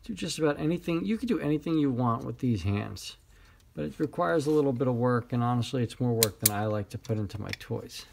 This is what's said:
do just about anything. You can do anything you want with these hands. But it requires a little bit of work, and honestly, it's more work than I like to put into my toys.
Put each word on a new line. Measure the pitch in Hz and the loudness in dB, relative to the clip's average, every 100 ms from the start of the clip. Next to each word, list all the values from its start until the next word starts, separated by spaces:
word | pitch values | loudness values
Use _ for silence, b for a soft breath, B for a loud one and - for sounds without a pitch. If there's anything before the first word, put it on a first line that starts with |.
do | - | -10
just | 190 185 151 | -8 -6 0
about | 156 143 | 0 0
anything. | 156 170 170 165 | -2 -2 -2 -2
You | 196 220 | -2 -2
can | 240 | 0
do | 175 | 0
anything | 147 151 160 160 | 0 0 0 2
you | 143 | 2
want | 120 123 117 - | 2 2 0 -4
with | 120 | -4
these | 131 110 | 0 0
hands. | 87 101 107 101 - - - b b b - | 0 0 -2 -10 -14 -16 -20 b b b -16
But | - 151 | -6 -6
it | - | -4
requires | 151 - 175 165 143 | -4 0 2 2 4
a | |
little | 151 139 | 4 4
bit | 120 127 | 2 2
of | |
work, | 120 123 120 117 | 2 4 2 0
and | 123 | 0
honestly, | 120 123 117 135 | 2 2 0 0
it's | 113 - | -2 0
more | 123 | 0
work | 113 110 - | 4 2 4
than | 110 | 0
I | 104 107 | 2 0
like | 107 101 | -2 -4
to | - | -10
put | - 107 | -4 -2
into | 101 101 | -2 -6
my | 95 95 | -8 -10
toys. | - 110 - - - | -8 -8 -8 -14 -16